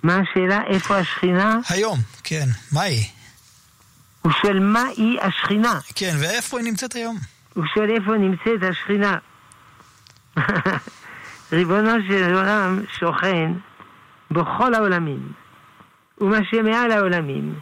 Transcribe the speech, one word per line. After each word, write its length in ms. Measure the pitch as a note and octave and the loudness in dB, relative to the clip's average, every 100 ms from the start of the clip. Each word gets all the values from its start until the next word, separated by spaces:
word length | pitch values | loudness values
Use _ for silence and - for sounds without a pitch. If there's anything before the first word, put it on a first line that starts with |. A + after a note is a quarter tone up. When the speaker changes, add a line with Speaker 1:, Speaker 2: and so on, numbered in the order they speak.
| D#3+ | 2
Speaker 1:
מה 100 | F#3 | 2
השאלה? 440 | F#3+ - F#3 G3+ - | 2 2 2 0 0
איפה 300 | F#3+ - G3+ | -2 0 0
השכינה? 640 | E3+ - F3+ F3+ G#3 A3 B3 | 0 0 2 2 2 0 0
Speaker 2:
היום, 300 | F3+ A3 E3 A2 - | -2 0 0 -4 -6
כן. 220 | - D#3 C3+ A2 - | -6 -2 0 -2 -2
מה 100 | D3 | -2
היא? 240 | G3 B2+ G#2+ - - - - - _ _ _ _ - _ | 0 0 -2 -6 -20 -20 -20 -20 _ _ _ _ -20 _
Speaker 1:
הוא 100 | F3 | -2
שואל, 280 | - G#3 F#3+ | 0 2 2
מה 240 | G3 A3 C4 A#3+ | 2 2 0 0
היא 240 | A3 B3 | 0 0
השכינה? 580 | G3 - - G#3 A#3 F3+ - - | -2 -2 -2 2 2 0 -4 -6
Speaker 2:
כן, 200 | F#3 D3+ | -2 -2
ואיפה 400 | D#3 A3+ A3+ B3+ | -2 -2 -4 -6
היא 60 | A#3 | -4
נמצאת 280 | G#3+ B3+ | -4 -6
היום? 240 | B3 A#3 A3 D3 _ _ | -6 -6 -8 -10 _ _
Speaker 1:
הוא 120 | - D#3 | -6 -2
שואל, 160 | - G#3+ | 0 0
איפה 280 | A3+ G3 A3 | 0 0 2
נמצאת 460 | F#3+ F#3 - A3+ F#3 | 2 0 0 0 0
השכינה? 480 | E3+ - G3+ G3+ F#3 - - - - - - - _ - - _ - | -4 -2 0 0 -2 -6 -20 -20 -20 -20 -20 -20 _ -20 -20 _ -4
<laughs> 80 | C#3+ G3 F3+ D#3 - - - - - - - | -2 0 -2 -4 -8 -20 -20 -20 -20 -20 -4
ריבונו 380 | D#3+ F3 G3 G#3+ A3+ F#3+ | 0 2 2 4 2 2
של 280 | G3 F3+ F#3 | 2 2 2
עולם 440 | F#3+ G#3+ F#3+ F#3 G#3 - | 2 2 0 -2 -4 -4
שוכן 520 | E3+ E3 F#3 F3+ D#3+ F3 - - - - - - _ | -2 0 0 0 0 -4 -8 -20 -20 -20 -20 -20 _
בכל 420 | D#3 D#3+ - B3+ | -2 0 2 2
העולמים, 580 | A3+ G#3 F3+ D#3+ C3+ C3+ - - - - - - _ _ - | 4 2 2 0 -4 -8 -14 -20 -20 -20 -20 -20 _ _ -2
ומה 160 | G3 G#3+ F#3+ | 2 2 2
שמעל 400 | A3+ A3 A3+ A#3+ | 2 2 2 2
העולמים 640 | G#3+ G3 F3+ D3+ C#3 D3 D3+ | 2 2 0 0 -4 -4 -8